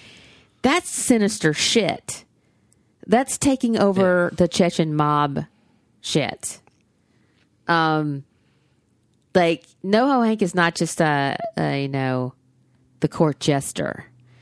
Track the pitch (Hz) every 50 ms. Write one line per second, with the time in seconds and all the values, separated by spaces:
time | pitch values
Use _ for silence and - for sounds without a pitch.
0 | - - - - - - - _ _ _ _ _ - 254 302 359 - - - -
1 | - - 247 226 202 190 - - - 156 151 - - - - 233 196 156 - -
2 | - - - - - _ _ _ _ _ _ _ _ _ _ _ _ _ _ _
3 | - - - 240 269 - - - - 285 269 254 - 233 226 - 202 202 190 190
4 | 190 185 180 180 175 175 - - 180 170 - - 185 175 - - 165 156 151 151
5 | 151 147 147 147 147 143 139 151 151 - _ _ _ _ _ _ _ _ _ _
6 | - - - 160 131 101 - - - - - - _ _ _ _ _ _ _ _
7 | _ _ _ _ _ _ _ _ _ _ _ _ _ - 170 165 160 160 156 156
8 | 151 147 143 139 135 - _ _ _ _ _ _ _ _ _ _ _ _ _ _
9 | _ _ _ _ _ _ _ 185 175 165 165 160 - _ _ _ - 190 202 220
10 | 247 285 277 254 233 220 220 214 208 196 - 180 170 170 165 - 170 160 - -
11 | 170 151 147 143 139 139 - - 698 659 - - 160 147 139 139 139 135 135 135
12 | 135 131 131 127 127 123 - _ _ _ _ _ _ _ _ _ _ _ _ _
13 | - 151 - - 170 151 139 - - - 143 139 135 - - - 147 - - -
14 | - - _ _ _ _ _ _